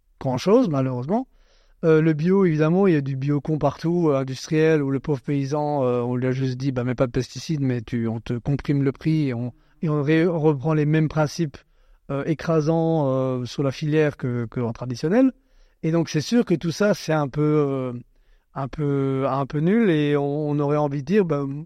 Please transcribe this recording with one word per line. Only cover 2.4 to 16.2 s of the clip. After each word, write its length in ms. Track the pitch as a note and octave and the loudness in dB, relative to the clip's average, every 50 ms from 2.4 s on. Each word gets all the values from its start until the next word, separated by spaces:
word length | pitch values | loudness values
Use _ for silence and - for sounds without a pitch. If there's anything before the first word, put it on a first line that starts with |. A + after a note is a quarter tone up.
| G3 | 4
évidemment, 420 | F3+ D#3 D3+ D#3 D#3 E3+ F#3 G3+ | 4 4 2 2 2 4 4 4
il 80 | G3 E3 | 4 4
y 20 | |
a 40 | D3 | 2
du 160 | C#3 C3+ C#3 | 0 -2 -4
bio 240 | C3 C3+ C#3+ D3 D3 | -4 -2 0 0 0
con 180 | - - D#3 D3 | 0 -2 -2 0
partout, 520 | D3+ C#3 C3+ - - E3 F3 F3 E3+ D#3 | 0 -2 -2 -2 -2 0 0 2 2 2
euh, 100 | C#3 C3+ | 2 2
industriel, 640 | C3+ C3+ C3 - - - D#3 D#3 D#3+ D#3+ D#3+ D3+ C#3+ | 0 -4 -8 -10 -6 -2 2 2 4 4 4 2 2
où 80 | C3+ | 0
le 80 | C3+ C3+ | -2 -2
pauvre 200 | - - D3 B2+ | -2 -2 -4 -4
paysan, 600 | - - D3 C#3 C#3 C3+ D3 D3+ D3 D3 D3 C#3+ | -2 -2 -2 -2 -2 -2 -2 -2 -2 -2 0 0
euh, 180 | C3 B2 B2 B2 | 0 0 0 0
on 120 | A#2+ B2 B2 | 0 -2 -2
lui 140 | B2 B2+ B2+ | -2 0 -2
a 20 | |
juste 260 | B2+ C3 C3 C3 B2+ | -2 0 -2 -4 -4
dit, 140 | B2+ C3 C#3+ | -4 -4 -4
bah, 140 | C3 B2 A#2+ | -2 -2 -2
mets 100 | B2+ B2 | -2 0
pas 140 | A#2+ C#3 B2 | 0 0 0
de 20 | |
pesticides, 500 | - C3+ A#2+ - - C3 - - D#3+ D3 | 0 -4 -4 -4 -8 -10 -6 -4 -2 -2
mais 220 | C#3 C3 B2 A#2+ | 0 0 -2 -2
tu, 240 | A2+ - - A#2+ A2+ | -4 -4 -4 -2 -2
on 140 | A2+ A2 A#2 | -2 -4 -6
te 140 | - - B2 | -6 -6 -6
comprime 500 | A#2+ - - C#3+ C3 - - D3 C#3+ C3+ | -4 -2 -2 -4 -2 -2 -2 -2 0 0
le 80 | C#3 | -2
prix 380 | C3 - - D#3 D#3+ D#3 D3+ C3+ | -2 -2 -2 0 0 0 0 -2
et 40 | A#2+ | -2
on, 180 | A#2 B2 B2 - _ _ _ _ - | -4 -6 -8 -10 _ _ _ _ -6
et 60 | - D#3+ | -2 -2
on 120 | D3+ D3+ | 0 0
ré-, 240 | C#3 C#3+ D#3+ D#3+ D#3+ | 2 2 2 4 4
reprend 500 | F#3 E3 D#3+ D3 D#3+ D3+ C3+ A#2+ D#3+ D#3 | 2 2 2 2 2 2 2 0 0 0
les 120 | D#3 D3+ | 2 2
mêmes 220 | D3 D#3 D#3+ D#3+ C#3 | 2 2 2 2 0
principes, 480 | - D#3 D#3 C#3+ - - E3+ C#3+ - - _ _ _ _ _ _ _ _ _ - | 0 0 -2 -2 -2 -4 -4 -4 -6 -12 _ _ _ _ _ _ _ _ _ -8
euh, 140 | C#3 C#3 C#3 | -6 -4 -2
écrasants, 840 | - D#3+ - - - E3 D#3+ D3 D3+ D#3+ E3 E3 E3 E3 D#3+ C#3+ C3+ | -4 -4 -4 -2 0 0 2 2 2 2 2 2 2 2 2 2 2
euh, 360 | C3 C3 C3 C3 B2+ B2+ B2 | 2 0 0 0 -2 -4 -4
sur 180 | A#2 - - C#3+ | -6 -4 -4 -2
la 80 | C3+ | -2
filière 440 | B2 - D#3+ D3 D3 D#3 D3+ D3 - | -2 -4 -4 0 2 2 2 2 0
que, 300 | - - B2+ A#2+ B2 A#2 A2+ | -4 -4 -4 -4 -4 -4 -4
que 120 | - B2+ | -4 -4
en 120 | A#2+ A2+ | -4 -4
traditionnel. 600 | A#2 - B2 B2+ B2 A#2 - D#3 F#3+ B3 C4+ C4 - _ _ _ _ _ - _ _ _ | -4 -6 -8 -8 -6 -4 -2 0 2 4 4 2 0 _ _ _ _ _ -20 _ _ _
Et 80 | - D#3+ | -4 0
donc, 180 | D#3+ E3+ D#3+ - | 0 0 0 0
c'est 120 | - D#3 | -2 -4